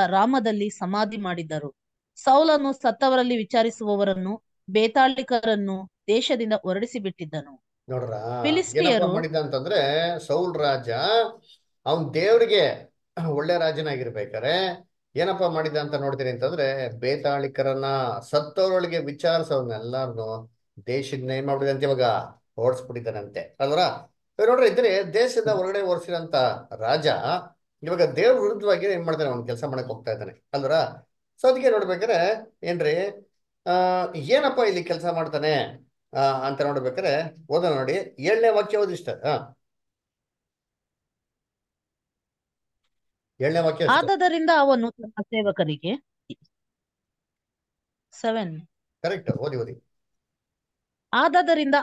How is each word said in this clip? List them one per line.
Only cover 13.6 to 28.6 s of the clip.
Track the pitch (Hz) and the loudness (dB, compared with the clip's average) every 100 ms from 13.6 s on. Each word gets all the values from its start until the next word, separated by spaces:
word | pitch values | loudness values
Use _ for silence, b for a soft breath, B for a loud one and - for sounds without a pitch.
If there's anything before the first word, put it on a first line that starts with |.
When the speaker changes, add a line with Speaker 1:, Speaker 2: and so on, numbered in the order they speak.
| 160 151 151 135 123 110 101 110 123 175 185 180 - _ _ 139 | 0 -2 -4 -6 -6 -6 -8 -4 -2 -2 -2 -6 -14 _ _ -4
Speaker 2:
ಏನಪ್ಪ | 185 185 | -2 0
ಮಾಡಿದ | 175 160 156 147 | -2 0 -2 -4
ಅಂತ | 147 143 | -4 -4
ನೋಡ್ತೀನಿ | 139 135 131 | -4 -4 -4
ಅಂತಂದ್ರೆ, | 120 131 135 135 135 123 113 | -2 -4 -2 -2 -2 -6 -4
ಬೇತಾಳಿಕರನ್ನ, | 135 147 147 139 139 135 135 135 135 135 127 - | -4 -2 -2 -2 -2 -2 -2 -2 -2 -2 -2 -6
ಸತ್ತವರೊಳಗೆ | - 147 151 - 190 185 175 165 | -2 -2 -2 0 2 2 0 -2
ವಿಚಾರಿಸೋರ್ನೆಲ್ಲಾರ್ನು | 143 143 170 165 156 143 123 107 113 131 127 113 110 110 113 _ _ - 104 | -4 -2 0 0 0 -2 -2 -6 -6 -4 -4 -6 -8 -8 -12 _ _ -12 -4
ದೇಶದಿಂದ | 131 139 139 127 | -4 -4 -6 -4
ಏನ್ | 131 139 | -4 -2
ಮಾಡ್ಬಿಟ್ಟಿದೆ | 139 139 135 143 | 0 0 0 0
ಅಂತ | 131 | 2
ಇವಾಗ | 120 101 - - _ - | 2 2 -4 -14 _ -2
ಓಡಿಸ್ಬಿಟ್ಟಿದ್ದಾನಂತೆ | 120 127 - 123 113 107 104 - 82 - | 0 0 -6 -8 -8 -8 -10 -10 -12 -4
ಅಲ್ವರ? | 139 156 | 0 2
ಇವಾಗ | 180 - - _ _ - 220 | 2 -2 -12 _ _ 0 4
ನೋಡ್ರಿ, | 254 233 | 6 6
ಇದ್ರೆ | 196 233 190 185 | 6 4 2 0
ದೇಶದ | 190 254 247 220 | 0 2 0 0
ಹೊರಗಡೆ | 202 185 202 | 0 0 -2
ಓಡಿಸಿರಂತ | 190 170 - 170 - 135 127 - - | -2 -2 -4 -8 -2 2 2 0 -8
ರಾಜ | - 110 151 147 101 123 180 - _ _ _ | -6 -2 0 2 0 -2 -4 -6 _ _ _
ಇವಾಗ | 151 175 | -6 0
ದೇವ್ರ | 170 131 220 254 | 0 4 4 4
ವಿರುದ್ಧವಾಗಿ | 208 214 | 2 0